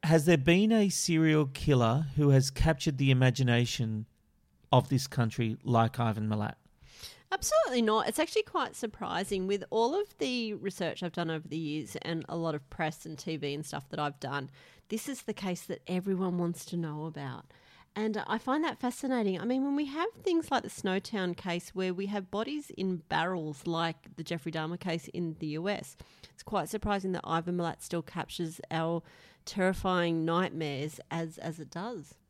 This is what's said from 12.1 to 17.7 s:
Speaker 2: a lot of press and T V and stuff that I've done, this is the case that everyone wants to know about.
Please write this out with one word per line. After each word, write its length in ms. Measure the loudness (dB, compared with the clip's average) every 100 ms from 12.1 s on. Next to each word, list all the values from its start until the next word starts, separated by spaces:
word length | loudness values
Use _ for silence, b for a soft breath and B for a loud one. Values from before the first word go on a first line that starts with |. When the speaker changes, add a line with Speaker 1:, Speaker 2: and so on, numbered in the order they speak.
| -6 -4
Speaker 2:
a 80 | -4
lot 180 | -2
of 140 | -4 -6
press 380 | -4 -4 -4 -12
and 120 | -12
T 180 | -8 -6
V 180 | -4
and 100 | -6
stuff 240 | -6 -8 -8
that 80 | -4
I've 200 | -4 -4
done, 300 | -6 -6 -6 b b b _
this 200 | -6 -6
is 140 | -8
the 120 | -8
case 280 | -6 -4 -4
that 200 | -6 -10 -4
everyone 500 | -2 0 0 0 0
wants 260 | 0 -2 -6
to 100 | -4
know 300 | -4 -4 -6
about. 400 | -8 -10 -10 -14 b b